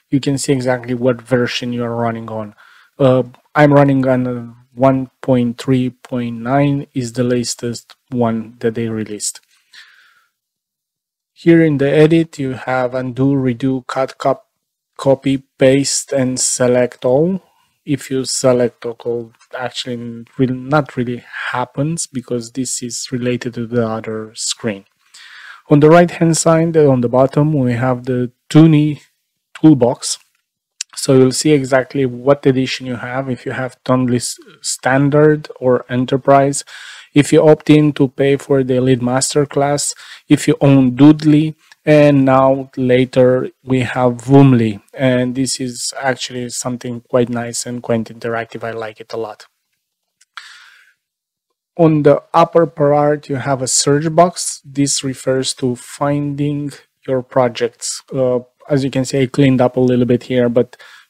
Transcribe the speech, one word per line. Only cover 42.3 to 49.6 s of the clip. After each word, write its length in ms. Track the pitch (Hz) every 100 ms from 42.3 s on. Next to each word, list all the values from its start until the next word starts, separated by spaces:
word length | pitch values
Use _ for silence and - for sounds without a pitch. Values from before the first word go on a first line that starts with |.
| 131 135 139 131 -
later 760 | 127 127 127 135 127 127 - -
we 180 | 127 131
have 340 | 120 127 123 120
Voomly. 680 | 117 139 135 120 110 98 _
And 400 | - 131 123 127
this 280 | 127 127 -
is 320 | 127 120 - -
actually 520 | 135 123 - 127 120
something 500 | - 127 120 127 117
quite 280 | - 127 120
nice 360 | 120 120 113 123
and 160 | 123
quite 240 | - 113 110
interactive. 600 | 113 117 113 113 113 113
I 60 |
like 280 | 113 110 107
it 140 | 110
a 40 | 113
lot. 280 | 107 104 _ _